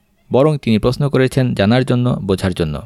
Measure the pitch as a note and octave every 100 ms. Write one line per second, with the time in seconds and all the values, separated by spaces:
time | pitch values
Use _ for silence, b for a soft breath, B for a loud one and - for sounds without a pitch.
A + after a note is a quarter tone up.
0 | _ _ - A#2+ D#3 D3 A#2 G#2+ B2 C3
1 | C#3+ C3+ C3 C3+ B2 A#2 G2+ B2 B2+ B2
2 | B2 - G2 F#2 F#2+ F2 D#2 C#2+